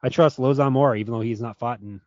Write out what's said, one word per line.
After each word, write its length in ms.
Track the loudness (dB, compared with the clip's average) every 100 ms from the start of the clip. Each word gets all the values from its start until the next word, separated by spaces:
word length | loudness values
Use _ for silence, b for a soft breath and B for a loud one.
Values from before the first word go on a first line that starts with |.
I 60 | -2
trust 300 | 4 2 4
Lauzon 340 | 0 2 2
more, 240 | 4 2 2
even 180 | -4
though 60 | -4
he's 220 | -4 -6
not 160 | -8 -8
fought 240 | -8 -8
in 180 | -12 -16